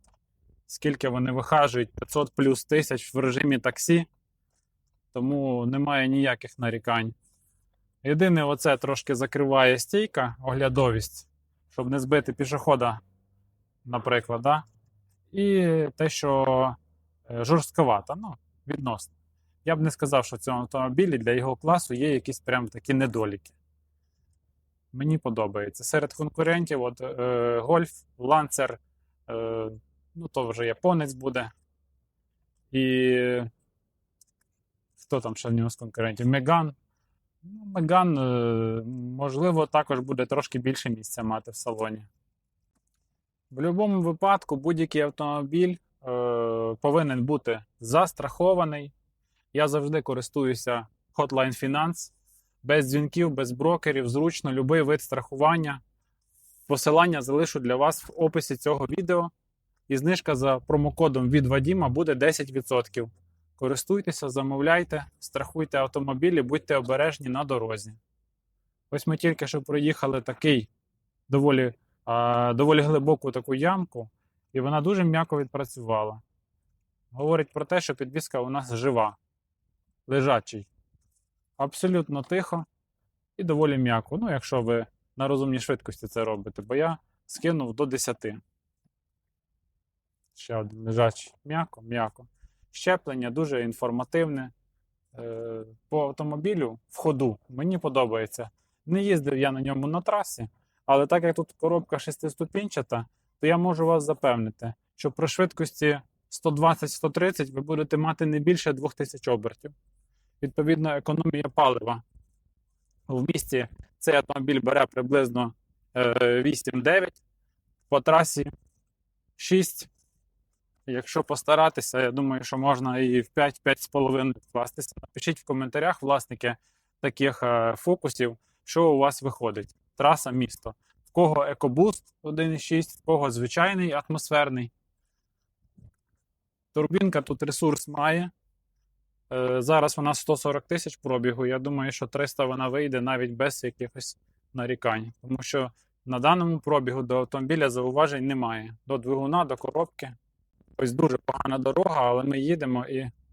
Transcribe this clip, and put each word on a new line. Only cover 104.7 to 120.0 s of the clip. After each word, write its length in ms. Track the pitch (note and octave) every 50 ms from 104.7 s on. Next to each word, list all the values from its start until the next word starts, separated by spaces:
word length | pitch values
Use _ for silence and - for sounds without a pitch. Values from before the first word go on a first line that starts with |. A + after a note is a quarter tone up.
| A2+ _ _ _ _
що 160 | - - C#3+
при 160 | - - D#3+
швидкості 720 | C#3+ - - F#3 E3+ - - D#3+ - - - D3+ D3 D3 C#3+ - _ _ _ _ _
сто 220 | - - - E3
двадцять, 400 | D3 D3 D#3+ E3 D#3+ - D#3 C#3+
сто 180 | - - - D#3
тридцять 400 | - E3+ F3+ F#3+ F3+ - D3 C3+
ви 120 | C3 C3+
будете 360 | C#3+ D3+ D#3 D3+ D3+ - D#3+
мати 280 | D3+ D#3 D#3+ D#3 - E3
не 140 | D#3 D3+ D3+
більше 340 | D3 E3+ F3+ E3+ - D#3 C3+
двох 200 | C3 C#3+ D3 -
тисяч 340 | - C#3+ - - C3 -
обертів. 460 | C3+ B2 G#2+ G#2 A#2 - _ - D3 D3 _ _ _ _ _ _ _ _ _ _ _ _ _
Відповідно, 480 | C#3+ C3+ - - D3 D#3 E3 D#3 D#3 D#3
економія 600 | C#3+ C#3+ - - D3+ D#3 E3+ D#3+ D3 D3 C#3+ C3+ -
палива. 480 | - D3 C3 B2 A#2 A2 A#2 A#2+ A#2 - _ _ - _ _ _ _ _ _ _ _ _ _ _ _ _ _ _ _ _
В 180 | - C3 B2+ B2+
місті 400 | - - C3+ - - C3+ B2+ A#2+ - - - - _ _ _
цей 160 | - D#3+ D3+
автомобіль 460 | C#3 - - C#3+ C#3 C3 C#3+ C#3 C3
бере 240 | A2+ B2+ C3+ C#3 C3+
приблизно, 680 | - - C3+ B2 B2+ C#3+ C#3 C3 B2 A#2+ B2 A#2+ A#2 - _ _ _ _ _ _ _ -
е, 460 | B2+ B2 A#2+ A#2 B2+ B2 A#2+ A#2+ B2+
вісім-дев'ять, 800 | B2+ D3 - - - C3 B2+ B2+ B2 D3+ F3 F#3+ F3+ F3+ - _ _ _ _ _ _ _ _ _ _ _ _ _ _ -
по 120 | C#3+ C#3
трасі 500 | - D#3+ D#3+ E3 D#3+ - - D3 C#3 C#3+ - - _ _ _ _ _ _ _ _ _ _ _ _ _ _ _
шість. 540 | - - - F#3 F#3+ E3+ - - - - - _ _